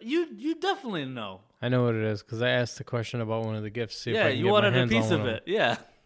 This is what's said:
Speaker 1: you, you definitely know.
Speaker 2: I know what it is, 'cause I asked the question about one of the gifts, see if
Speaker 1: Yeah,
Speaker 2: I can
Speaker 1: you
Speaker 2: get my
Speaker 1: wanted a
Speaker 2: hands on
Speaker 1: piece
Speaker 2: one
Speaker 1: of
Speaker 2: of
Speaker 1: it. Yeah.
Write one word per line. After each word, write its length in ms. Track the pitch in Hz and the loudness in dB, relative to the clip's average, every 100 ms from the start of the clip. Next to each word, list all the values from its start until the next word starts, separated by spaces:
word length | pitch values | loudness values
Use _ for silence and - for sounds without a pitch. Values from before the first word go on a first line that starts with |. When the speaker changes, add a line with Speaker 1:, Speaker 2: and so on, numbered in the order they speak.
Speaker 1:
you, 280 | 220 320 320 208 | -2 -2 -2 -4
you 180 | 285 | -6
definitely 500 | 330 381 381 247 180 | -2 -2 -2 -4 -4
know. 360 | 131 127 101 95 _ - | -4 -6 -8 -10 _ -6
Speaker 2:
I 60 | 120 | 0
know 160 | 127 | 2
what 100 | 120 | 4
it 80 | 113 | 2
is, 200 | 107 107 | 0 -2
'cause 200 | - 113 | -4 -2
I 60 | 123 | 0
asked 260 | 123 120 - | 2 0 -6
the 60 | |
question 360 | - 120 110 123 | -6 -4 -4 -4
about 240 | 110 113 | -2 -2
one 100 | 113 | -2
of 80 | 110 | -4
the 80 | 107 | -6
gifts, 260 | 113 113 - | -6 -6 -6
see 140 | 123 | -2
if 60 | 220 | 0
Speaker 1:
Yeah, 100 | 170 | 2
Speaker 2:
I 40 | |
can 80 | 131 | 2
Speaker 1:
you 60 | |
Speaker 2:
get 40 | 180 | 4
my 40 | |
Speaker 1:
wanted 220 | 208 202 | 4 6
a 40 | - | 4
Speaker 2:
hands 140 | - | 4
on 80 | - | 4
Speaker 1:
piece 100 | 214 | 4
Speaker 2:
one 100 | - | 2
Speaker 1:
of 60 | 107 | 0
Speaker 2:
of 60 | |
Speaker 1:
it. 80 | 110 - | -2 -2
Yeah. 300 | 208 131 117 - _ | 2 2 0 -6 _